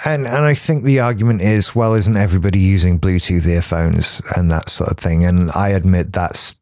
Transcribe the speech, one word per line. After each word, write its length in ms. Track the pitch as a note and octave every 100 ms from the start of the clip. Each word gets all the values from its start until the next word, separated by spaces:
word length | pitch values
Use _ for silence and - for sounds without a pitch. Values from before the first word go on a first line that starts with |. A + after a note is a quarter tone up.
| D#3
and, 200 | D3 B2
and 200 | C3+ D3+
I 80 |
think 300 | C#3+ - D3+
the 160 | C3 C3+
argument 420 | A#2+ G#2+ A#2 G#2+
is, 340 | G2+ G#2+ - A#2+
well, 180 | A2+ A2
isn't 200 | G#2 G#2+
everybody 440 | G2+ F2+ G2 F#2+
using 400 | F#2+ F#2+ F2+ F2
Bluetooth 460 | F#2 F2+ - F2+ E2+
earphones 760 | E2+ - E2 E2 E2 - - - F2
and 140 | F2
that 200 | D#2+ -
sort 220 | - E2
of 60 | -
thing? 280 | F2 E2 F2
And 260 | F2+ E2+
I 180 | D2 G2
admit 440 | G2 F#2 F2+ E2
that's 420 | - E2+ - - -